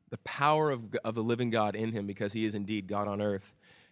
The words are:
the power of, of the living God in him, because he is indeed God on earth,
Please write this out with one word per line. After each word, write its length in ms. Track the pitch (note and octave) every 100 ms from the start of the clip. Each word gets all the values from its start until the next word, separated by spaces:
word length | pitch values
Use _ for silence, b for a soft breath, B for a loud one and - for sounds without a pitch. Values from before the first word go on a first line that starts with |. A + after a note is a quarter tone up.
| -
the 80 | -
power 520 | - - C#3+ D#3 D3+
of, 240 | B2+ A2 A#2
of 100 | A2+
the 80 | A2+
living 260 | A2 A#2 A#2+
God 260 | A2 G#2
in 180 | G2+ A2+
him, 140 | A2+ G2+
because 280 | F#2+ G2+
he 100 | A2
is 100 | A2
indeed 320 | G#2 G2 G#2+ F#2
God 220 | G2+ G#2
on 140 | G2+
earth, 320 | G#2 G2 - _ b b b